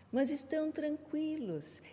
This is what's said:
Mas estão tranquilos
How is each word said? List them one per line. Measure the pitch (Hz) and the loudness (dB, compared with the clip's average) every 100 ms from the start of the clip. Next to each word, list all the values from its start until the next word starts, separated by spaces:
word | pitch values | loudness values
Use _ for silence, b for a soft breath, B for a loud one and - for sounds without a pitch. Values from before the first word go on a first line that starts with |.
| B | B
Mas | 247 262 | 2 4
estão | 294 - 311 311 | 2 0 2 2
tranquilos | 320 302 302 - 302 311 311 214 156 - - B | 0 0 -2 -2 0 0 0 -2 -4 -6 -14 B